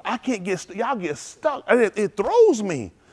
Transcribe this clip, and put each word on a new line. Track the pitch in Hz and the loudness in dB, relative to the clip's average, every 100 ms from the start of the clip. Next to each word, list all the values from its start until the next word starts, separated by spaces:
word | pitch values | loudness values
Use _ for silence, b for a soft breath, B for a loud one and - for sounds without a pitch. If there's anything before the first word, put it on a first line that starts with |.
| - | -6
I | 240 | -6
can't | 262 214 | -4 -4
get | 180 180 | -4 -6
st-, | - 190 | -8 -6
y'all | 233 240 | -4 -4
get | 165 139 | -4 -8
stuck. | - - 302 277 - | -12 -6 -6 -4 2
And | 240 | 2
it, | 208 202 | 2 0
it | 202 - | -4 -2
throws | 233 466 440 226 | 2 6 6 4
me. | 202 139 95 - b | -2 -4 -8 -14 b